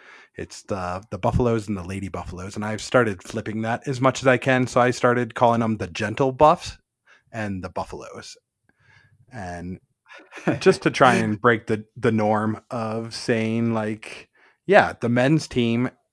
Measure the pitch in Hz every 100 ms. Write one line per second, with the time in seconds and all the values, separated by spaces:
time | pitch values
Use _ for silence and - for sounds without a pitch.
0 | - - - - 92 - - 101 90 90
1 | 101 101 117 - 123 113 98 101 90 95
2 | 95 87 82 90 90 - 104 107 - 131
3 | 113 92 - 117 107 110 110 117 - 127
4 | 131 123 131 123 - 131 123 - 120 127
5 | 127 120 120 - 120 117 113 107 101 82
6 | 104 127 135 131 151 175 - - _ _
7 | _ _ _ 117 104 95 90 - - -
8 | - - - - _ _ _ _ _ _
9 | _ _ _ 120 92 87 87 90 _ _
10 | _ - - - - 135 - 185 160 127
11 | 131 117 113 104 123 117 - 107 107 -
12 | 117 110 107 107 107 110 - 123 110 113
13 | 113 113 - 117 110 113 117 113 107 110
14 | - - - _ _ _ - 190 90 -
15 | 117 120 127 156 - - 117 117 127 -
16 | _